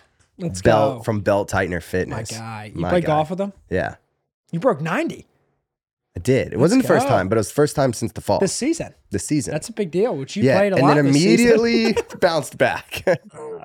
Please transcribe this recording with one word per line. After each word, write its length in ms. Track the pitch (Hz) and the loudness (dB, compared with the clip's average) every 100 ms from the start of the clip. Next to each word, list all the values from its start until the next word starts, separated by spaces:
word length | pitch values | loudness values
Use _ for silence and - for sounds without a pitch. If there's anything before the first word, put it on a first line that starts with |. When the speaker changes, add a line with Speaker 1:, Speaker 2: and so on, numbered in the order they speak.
| _ _ _ - | _ _ _ -12
Speaker 1:
Let's 240 | 175 92 | -8 -2
Speaker 2:
Belt 380 | 104 110 107 117 | 2 4 2 -2
Speaker 1:
go. 40 | |
Speaker 2:
from 160 | - 107 | -4 -2
Belt 280 | 98 101 98 | 0 0 0
Tightener 220 | 95 95 | -2 -2
Speaker 1:
My 80 | 87 | -4
Speaker 2:
Fitness. 520 | - 92 87 - 113 | -4 -4 -4 -6 -10
Speaker 1:
guy. 400 | 110 113 110 107 - | -10 -12 -14 -12 -6
You 40 | |
Speaker 2:
My 80 | 175 | -2
Speaker 1:
play 120 | 180 | 0
Speaker 2:
guy. 60 | 160 | 0
Speaker 1:
golf 220 | 151 151 | 0 -2
with 100 | 180 | -4
him? 100 | 202 - - | -6 -8 -6
Speaker 2:
Yeah. 260 | 92 57 - _ _ _ _ _ | -4 -4 -8 _ _ _ _ _
Speaker 1:
You 80 | 170 | -2
broke 200 | 247 160 | 0 0
ninety. 440 | 160 226 320 - - _ _ _ _ _ _ _ _ - | -2 -4 -4 -8 -16 _ _ _ _ _ _ _ _ -6
Speaker 2:
I 40 | |
did. 280 | 90 131 82 | 0 0 0
It 40 | |
Speaker 1:
Let's 60 | - | 0
Speaker 2:
wasn't 220 | 156 254 | 2 2
the 40 | - | 4
first 200 | 170 277 | 2 2
Speaker 1:
go. 20 | |
Speaker 2:
time, 180 | 101 92 | 2 2
but 100 | 113 | 0
it 20 | |
was 80 | - | 0
the 60 | - | 0
first 200 | 147 - | 0 2
time 160 | 135 | 0
since 200 | 117 117 | -2 -6
the 100 | - | -6
fall. 180 | - 98 | -4 0
Speaker 1:
This 140 | 190 | 0
season. 400 | - 254 330 - - _ | -2 -2 -4 -6 -16 _
Speaker 2:
This 160 | 190 - | -8 -4
season. 260 | 151 - | -4 -2
Speaker 1:
That's 160 | 151 - | -6 -8
a 40 | |
big 180 | 220 196 | -8 -4
deal, 240 | 170 233 165 | -2 -2 -2
which 200 | 135 196 | -8 0
you 60 | |
Speaker 2:
Yeah, 160 | 131 165 | 2 4
Speaker 1:
played 140 | 202 | 2
a 20 | 185 | 4
Speaker 2:
and 80 | - | 4
Speaker 1:
lot 80 | 147 | 4
Speaker 2:
then 100 | 143 | 4
Speaker 1:
this 80 | 139 | 4
season. 440 | 170 196 240 226 | 4 6 6 4
Speaker 2:
immediately 440 | 233 226 226 - - | 4 2 2 0 -4
Speaker 1:
<laughs> 120 | - | 0
Speaker 2:
bounced 360 | 185 165 131 - | 0 0 -4 0
back. 460 | 120 85 - - - | 0 0 -8 -4 0
<laughs> 220 | 170 - - 453 440 | 0 -2 -14 -12 -12